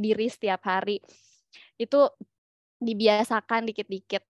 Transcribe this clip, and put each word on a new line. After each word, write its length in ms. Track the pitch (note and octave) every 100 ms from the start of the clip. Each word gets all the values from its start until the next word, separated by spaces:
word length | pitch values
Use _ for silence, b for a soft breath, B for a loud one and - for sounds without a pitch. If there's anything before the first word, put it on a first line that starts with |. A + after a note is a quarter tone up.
diri 260 | G#3+ G#3+ A#3
setiap 380 | - G#3+ F#3 G3+
hari. 320 | F#3+ G3 G3+ _ b b b _ B B -
Itu 320 | A#3 C#4+ C#4 - - _ _ _ _ -
dibiasakan 880 | A#3 G#3 A3 G#3+ A#3 A3 - A3+ A3+
dikit-dikit 520 | G#3+ G#3 F#3+ - G3